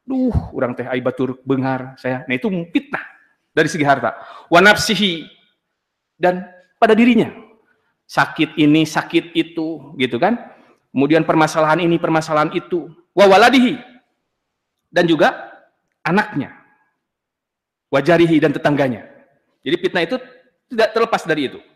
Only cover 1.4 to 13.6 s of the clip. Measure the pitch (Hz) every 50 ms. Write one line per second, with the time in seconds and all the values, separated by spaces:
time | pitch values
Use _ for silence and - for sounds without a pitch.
1.4 | _ 131 139 131 131 135 131 127 127 131 131 - - 127 131 127 - - 127 127
2.4 | - 220 185 175 170 170 - 277 - - - - - - - _ _ _ _ _
3.4 | _ _ _ 156 160 151 - 160 147 143 139 120 120 110 - - - - - -
4.4 | - _ 165 170 185 208 208 - - - 220 170 208 190 170 160 147 - _ _
5.4 | _ _ _ _ _ _ _ _ _ _ _ _ _ _ _ _ 160 180 180 180
6.4 | 190 - - - _ _ _ _ 233 220 220 208 240 254 240 220 156 113 - -
7.4 | - _ _ _ _ _ _ _ _ _ _ _ _ _ - 156 143 - - -
8.4 | 151 151 - - 151 147 147 160 156 156 - 160 - - - 165 160 - - 170
9.4 | 160 170 - 165 160 160 165 147 139 - - 143 127 123 117 117 165 196 240 233
10.4 | - - - _ _ _ _ _ _ _ - 127 139 143 156 160 160 175 160 160
11.4 | 156 151 - 165 156 156 156 170 180 170 170 165 - - 156 160 156 156 156 151
12.4 | 151 160 170 170 - - 180 170 147 160 - _ _ _ _ 170 202 196 - -
13.4 | 233 240 247 269